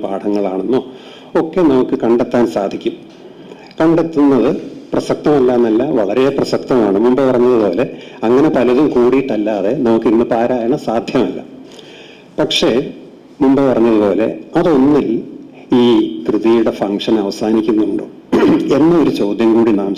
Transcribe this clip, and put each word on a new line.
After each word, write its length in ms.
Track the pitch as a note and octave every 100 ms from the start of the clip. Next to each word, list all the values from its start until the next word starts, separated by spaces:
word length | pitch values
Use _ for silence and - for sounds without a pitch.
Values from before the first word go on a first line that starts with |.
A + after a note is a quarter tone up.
| G2
പാഠങ്ങളാണെന്നോ 760 | G2 G#2 G#2 G2 F#2 F#2+ B2+ - - - - - E3+
ഒക്കെ 200 | D#3+ - E3
നമുക്ക് 220 | C3 A#2+ C3+ A#2
കണ്ടെത്താൻ 400 | A#2+ A#2+ B2 A2+ G#2+
സാധിക്കും. 400 | G2 - - - - - - - - - - -
കണ്ടെത്തുന്നത് 720 | E3 E3 D#3+ C#3+ C#3+ C3+ A2+ - - - -
പ്രസക്തമല്ല 580 | - - - D#3+ D3 B2+ B2
എന്നല്ല, 240 | A#2 G#2+ C#3 C#3
വളരെ 240 | G2 A2+ C3+ C3+
പ്രസക്തമാണ്. 600 | A#2+ A#2 - C3 G#2 G2 A#2+
മുമ്പ് 160 | B2+ C3+
പറഞ്ഞതുപോലെ 560 | A#2+ B2 A#2+ G2+ F2 C3 - - - A2
അങ്ങനെ 240 | B2+ D#3 D3+
പലതും 280 | B2 B2 D3 B2+
കൂടിയിട്ടല്ലാതെ 760 | A#2+ C3+ C3+ G#2+ G#2 G#2+ F#2+ D3 A#2
നമുക്ക് 220 | A2+ B2
ഇന്ന് 140 | A2 -
പാരായണം 460 | A#2 A#2+ B2+ A#2 D3 -
സാധ്യമല്ല. 540 | A2+ - C3 F#2+ - - - - - - - - - - -
പക്ഷേ 320 | - - E3 A#2 D3+ - - - - -
മുമ്പ് 200 | C3+ C#3 C#3
പറഞ്ഞതുപോലെ 580 | A2+ A#2 A2 G#2 F#2 A2+ - - D#3+
അതൊന്നിൽ 480 | E3+ C#3 C#3 D3 A2+ A#2 - - - - - B2+
ഈ 40 | A#2+ A2 - - A#2+
കൃതിയുടെ 460 | G#2+ A2+ A#2 A2+ A#2
ഫംഗ്ഷൻ 360 | G#2 G2+ - A2
അവസാനിക്കുന്നുണ്ടോ 800 | G2+ G2 A2 A2 A2 G#2+ G2+ G2+ - - - -
<clears throat> 380 | - D#3+ - C#3
എന്നൊരു 340 | D#3+ E3+ C3 A2+
ചോദ്യം 300 | G2+ G#2+ A2+ A2+
കൂടി 160 | A2+ G2+
നാം 100 | G2